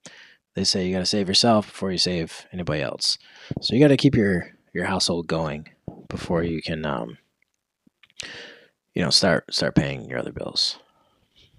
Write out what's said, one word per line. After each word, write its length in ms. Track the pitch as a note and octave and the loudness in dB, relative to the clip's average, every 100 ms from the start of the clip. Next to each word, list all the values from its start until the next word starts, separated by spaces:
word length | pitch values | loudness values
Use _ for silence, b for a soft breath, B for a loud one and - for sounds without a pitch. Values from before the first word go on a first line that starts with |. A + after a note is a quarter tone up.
| - B B B _ | -20 B B B _
They 100 | - | -4
say 220 | F#2+ G2+ F2+ | 0 0 0
you 60 | |
gotta 140 | F#2 F2+ | -2 0
save 220 | G#2 F#2+ | -2 0
yourself 380 | G2 A#2+ G#2+ - | 2 4 4 2
before 260 | - G3 | -6 -4
you 60 | E2+ | -2
save 480 | F#2 F2 E2 - - | 0 -2 -4 -10 -14
anybody 300 | F2+ F2 D2+ | -8 -4 -4
else. 340 | C2 - - - B B B B | -4 -4 -4 -4 B B B B
So 120 | - | 0
you 60 | A#2+ | 6
gotta 160 | D3 C3+ | 6 8
keep 180 | C#3 | 6
your, 360 | B2 G2+ F2 - _ _ | 6 4 2 -2 _ _
your 100 | F2 | -6
household 420 | F#2 F#2+ - E2+ E2 | -2 -2 0 -2 -2
going 420 | D#2+ D#2+ D2 - _ - - - | -2 -2 -6 -12 _ -16 -16 -12
before 340 | - - E2 | -10 -2 0
you 200 | E2+ D#2+ | 0 -4
can, 240 | - D#2 D#2 | -4 -6 -4
um, 320 | B1+ A#1 - _ _ _ _ _ _ _ _ - - B B B B B B _ | -4 -6 -12 _ _ _ _ _ _ _ _ -20 -16 B B B B B B _
you 80 | - | -4
know, 80 | E2+ | 0
start, 420 | - - D#2 - | 2 4 2 0
start 220 | - - | -2 2
paying 340 | - C#2 C2+ - | 2 0 -6 -8
your 100 | B1 | -6
other 140 | - | -6
bills. 460 | - - - - - _ _ _ _ _ _ _ | -8 -6 -2 -2 -4 _ _ _ _ _ _ _